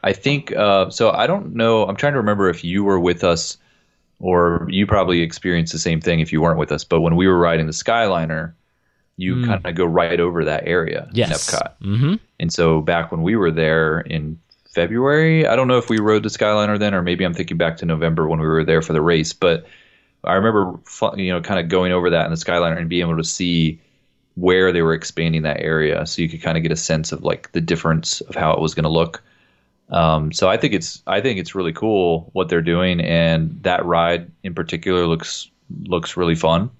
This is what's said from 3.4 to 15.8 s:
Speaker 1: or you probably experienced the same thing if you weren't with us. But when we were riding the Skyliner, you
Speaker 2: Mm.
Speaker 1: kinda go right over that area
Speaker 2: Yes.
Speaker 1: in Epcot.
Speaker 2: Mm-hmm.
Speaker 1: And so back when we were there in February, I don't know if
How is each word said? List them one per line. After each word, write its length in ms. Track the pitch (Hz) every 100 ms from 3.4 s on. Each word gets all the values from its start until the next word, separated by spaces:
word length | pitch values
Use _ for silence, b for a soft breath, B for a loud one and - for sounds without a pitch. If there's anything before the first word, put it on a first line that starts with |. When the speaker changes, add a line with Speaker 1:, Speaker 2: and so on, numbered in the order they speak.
| - - _ _ _ _ _ _
Speaker 1:
or 460 | 92 90 87 85 82
you 160 | 92 101
probably 360 | 104 92 87
experienced 500 | 82 - 92 87 82
the 60 | 82
same 200 | 90 82
thing 200 | 85 82
if 120 | 80
you 80 | 80
weren't 180 | 82 82
with 120 | 73
us. 140 | 73
But 160 | - 82
when 160 | 82 85
we 100 | 95
were 100 | 90
riding 280 | 85 85 78
the 60 |
Skyliner, 800 | 78 - 117 110 90 80 80 80 - _ _ _ _ _ -
you 180 | 92
Speaker 2:
Mm. 120 | 123 120
Speaker 1:
kinda 240 | 98 87
go 120 | 85 87
right 340 | 85 85 85
over 240 | 87 85
that 180 | 78 76 82
area 400 | 87 82 78 -
Speaker 2:
Yes. 180 | 113 104
Speaker 1:
in 280 | 73 - -
Epcot. 140 | - -
Speaker 2:
Mm-hmm. 320 | 95 107 139 208 _ _
Speaker 1:
And 140 | 82
so 280 | - 82 80
back 300 | 78 85 82
when 120 | 82
we 120 | 82
were 160 | 110 87
there 500 | 80 80 80 80 78
in 360 | - 80 76 80 _ _ _
February, 720 | - 85 113 135 147 160 160 151
I 100 | 117
don't 100 | 131
know 120 |
if 120 | 127